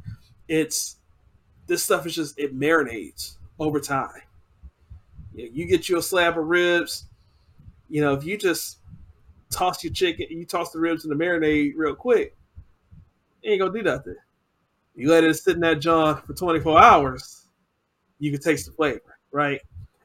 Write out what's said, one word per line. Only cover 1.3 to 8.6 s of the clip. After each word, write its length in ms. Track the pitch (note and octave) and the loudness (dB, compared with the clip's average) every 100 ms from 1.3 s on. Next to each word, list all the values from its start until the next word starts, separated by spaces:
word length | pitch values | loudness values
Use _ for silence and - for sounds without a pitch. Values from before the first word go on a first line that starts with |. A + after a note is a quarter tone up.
| _ _ _ - | _ _ _ -6
this 160 | F3 | -4
stuff 240 | - F3+ D#3+ | 0 -2 -2
is 80 | |
just, 240 | D#3+ D3 - | -6 -8 -6
it 180 | C#3+ C3 | -6 -2
marinates 800 | D3 E3 B2+ A2+ D#2 - - - - - | 2 2 0 -6 -12 -14 -16 -16 -20 -6
over 220 | D3+ D3 | -4 -4
time. 420 | - C3+ A#2 - - _ _ _ - _ _ - _ - - | -2 -4 -4 -12 -20 _ _ _ -20 _ _ -20 _ -20 -20
You, 160 | - B2 | -16 -12
you 140 | C3+ E3+ | -8 0
get 220 | F3 - | 0 2
you 100 | E3+ | -2
a 40 | |
slab 360 | D#3+ F#3 E3+ E3 | 0 2 2 0
of 60 | D#3 | 0
ribs, 600 | F3 F3 F3 E3 - - _ _ _ _ _ - - - | 2 4 2 0 -10 -16 _ _ _ _ _ -20 -20 -8
you 120 | D3 | -2
know, 140 | D3 | 0
if 100 | C#3 | 0
you 120 | D#3 G#3 | -4 -4
just 420 | F#3 D#3 | -2 -2